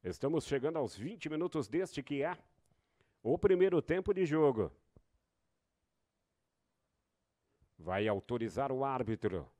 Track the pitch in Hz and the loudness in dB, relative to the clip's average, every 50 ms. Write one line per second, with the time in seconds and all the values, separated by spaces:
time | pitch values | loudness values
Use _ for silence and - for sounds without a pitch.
0 | - 92 85 - - 139 165 156 - - 143 135 120 156 165 160 135 107 - 104 | -6 -6 -6 -2 -2 0 0 0 0 0 -2 0 0 -2 -2 -2 -2 -4 -4 -8
1 | 107 160 233 185 - 156 156 156 175 175 - 160 131 - 143 170 190 180 - 147 | -8 -8 -8 -8 -8 -6 -4 -2 -4 -2 -2 -2 -4 0 -2 -2 -2 -2 -6 -10
2 | 135 - 143 139 139 165 - - - _ _ _ _ _ _ _ _ _ _ _ | -6 -4 -4 -2 -2 -2 -4 -8 -12 _ _ _ _ _ _ _ _ _ _ _
3 | _ _ _ _ - 110 147 175 - 202 185 175 185 196 180 160 - - 165 185 | _ _ _ _ 0 0 0 2 4 4 6 6 6 6 4 2 2 2 -2 0
4 | 185 - 196 180 185 151 147 160 156 143 127 110 98 78 - _ _ _ _ - | 2 0 2 2 2 2 4 6 6 6 4 4 -2 -2 -4 _ _ _ _ -20
5 | _ _ _ _ _ _ _ _ _ _ _ _ _ _ _ _ _ _ _ _ | _ _ _ _ _ _ _ _ _ _ _ _ _ _ _ _ _ _ _ _
6 | _ _ _ _ _ _ _ _ _ _ _ _ _ _ _ _ _ _ _ _ | _ _ _ _ _ _ _ _ _ _ _ _ _ _ _ _ _ _ _ _
7 | _ _ _ _ _ _ _ _ _ _ _ _ - _ _ - 80 85 92 98 | _ _ _ _ _ _ _ _ _ _ _ _ -20 _ _ -12 -6 -4 -2 0
8 | 104 110 104 98 - - 120 120 113 110 90 123 139 135 131 131 135 135 135 127 | 0 0 0 -2 -2 -4 -4 -4 -4 -4 -4 -4 -4 -2 -2 -2 -2 -2 -2 -2
9 | 123 104 113 - - 104 90 87 71 - _ | -2 -2 -4 -2 -2 -4 -4 -4 -8 -10 _